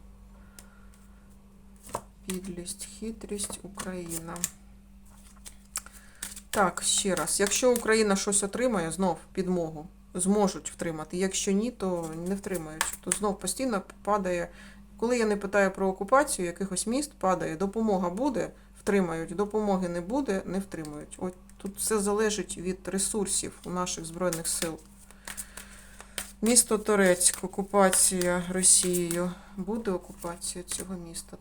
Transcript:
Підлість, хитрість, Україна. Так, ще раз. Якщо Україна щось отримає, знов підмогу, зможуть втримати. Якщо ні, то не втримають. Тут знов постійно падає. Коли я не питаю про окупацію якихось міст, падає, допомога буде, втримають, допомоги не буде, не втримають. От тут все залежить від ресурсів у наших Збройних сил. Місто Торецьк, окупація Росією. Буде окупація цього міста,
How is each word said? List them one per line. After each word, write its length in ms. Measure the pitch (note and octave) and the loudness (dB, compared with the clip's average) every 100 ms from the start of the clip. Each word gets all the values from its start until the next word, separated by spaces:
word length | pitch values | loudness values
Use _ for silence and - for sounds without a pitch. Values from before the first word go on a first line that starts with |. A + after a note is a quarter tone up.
| - - - - - - - - - - - - - - - - - - - - - - - | -16 -20 -20 -20 -20 -20 -20 -20 -20 -20 -20 -20 -20 -20 -20 -20 -20 -20 -12 -12 -12 -18 -6
Підлість, 600 | F#3 G3 F3 F3 - - | -6 -6 -10 -10 -10 -12
хитрість, 720 | - A3 A3 G3+ G#3 G3 - | -10 -10 -8 -8 -6 -6 -8
Україна. 720 | F#3+ G3 F#3+ F#3 E3+ E3 E3 E3+ F3+ - - - - - - - - - - - - - - - - - - - - | -14 -10 -8 -8 -6 -8 -8 -8 -8 -10 -20 -20 -20 -20 -20 -20 -20 -20 -20 -20 -12 -12 -12 -20 -20 -16 -14 -14 -4
Так, 320 | A3+ F#3 - | 2 2 2
ще 340 | - - G3+ E3+ | 0 2 2 0
раз. 240 | D#3 - | 0 2
Якщо 340 | G3 - B3+ | 2 4 4
Україна 420 | A#3+ A3+ A3 G#3+ G3 | 4 4 4 6 4
щось 280 | G#3 G3+ | 2 0
отримає, 480 | G3 G#3 B3+ G#3+ E3 | 0 0 0 2 -2
знов 260 | D#3+ F#3+ E3 - | 0 0 0 -6
підмогу, 540 | - F3+ F3+ E3 D#3 D#3+ - - | -4 0 0 0 -6 -14 -18 -10
зможуть 580 | F3+ F#3 G#3 G3+ D#3+ - | -2 2 6 4 2 -8
втримати. 460 | - F3 D#3 D#3 F3+ | -6 -6 -6 -6 -2
Якщо 340 | F#3+ F#3+ - | 0 0 2
ні, 200 | G3 A#3 | 2 2
то 400 | A#3+ F#3+ F3 E3 D#3+ F3 | -2 -2 -2 -4 -6 -4
не 80 | G3 | -4
втримають. 500 | G3+ F3+ D#3 D#3 - - | -2 -4 -4 -4 -4 -4
Тут 160 | - - | -6 -2
знов 220 | G#3 G3 | -2 -2
постійно 420 | F#3 - C4 G3+ - - | -4 -4 -2 -2 -4 -10
падає. 460 | - G#3 F#3 F3 F3 - - - - - | -2 0 0 -2 -4 -12 -20 -20 -20 -4
Коли 200 | A3+ B3 | 0 2
я 80 | A3 | 2
не 120 | G3+ | 0
питаю 340 | G3 G3+ G3 | 0 4 4
про 160 | F#3+ G3 | 2 0
окупацію 580 | F#3 G3 C4 C#4+ - F3 | 0 4 4 4 0 -2
якихось 420 | E3+ F#3+ F#3 - | -2 -4 -2 -2
міст, 260 | B3 D4 | 0 -2
падає, 440 | - F#3+ F3+ D#3+ D#3 | -2 0 2 0 -2
допомога 520 | G3 A3+ A3 F#3+ F3+ | -2 0 2 2 2
буде, 420 | F3+ C#4+ A3 D#3+ - - - | 0 0 0 -4 -8 -20 -6
втримають, 560 | - G3 F3 E3 E3 F3 | 2 4 4 -2 -6 -2
допомоги 540 | G3+ G#3+ G#3 F#3+ F3+ | 0 0 2 2 2
не 120 | F3 | -2
буде, 400 | F3 C4 C4+ F#3+ - | -2 -2 0 -2 -2
не 140 | F3+ | -4
втримають. 560 | G3 E3+ D#3 D3 D3+ - | -4 -8 -10 -10 -12 -6
От 160 | F#3 F3+ - - | -6 -6 -18 -12
тут 200 | G3 - | -12 -6
все 220 | - A3 | 0 2
залежить 580 | G3 G#3 A3 G#3 - - | 2 2 2 0 -4 -6
від 300 | F3 F#3 - | -6 -6 -4
ресурсів 720 | F#3+ - A3 G3 - - - - | -2 0 0 0 -2 -4 -8 -8
у 40 | |
наших 360 | F3+ F3+ - E3 | -4 -4 -4 -8
Збройних 420 | E3 F3+ E3 E3+ | -2 -2 0 -2
сил. 320 | - E3+ D#3+ - - - - - - - - - - - - - - - - | -2 -2 -4 -14 -20 -20 -18 -14 -12 -12 -14 -18 -18 -20 -20 -14 -12 -12 -2
Місто 360 | G#3+ A#3+ - A3 | 4 6 6 2
Торецьк, 640 | G#3+ G#3 F#3+ F3+ - - | 4 6 6 6 4 2
окупація 1000 | F#3 - G3 G#3 F#3+ F#3 - F#3 F3 F3+ F3 | -6 -6 0 6 6 6 4 4 0 0 -2
Росією. 800 | F#3 F3+ - F#3 F3+ E3+ E3+ F3+ F3 - G3+ | 2 6 6 6 2 0 0 -2 -4 -14 -10
Буде 340 | F3+ A3+ A3+ | -4 -4 -2
окупація 720 | F3+ - - F3 F3 - F#3 | -4 -6 -12 -10 -8 -8 -8
цього 320 | F3 - F3+ F#3 | -8 -8 -8 -10
міста, 420 | E3+ E3 - - | -10 -12 -14 -18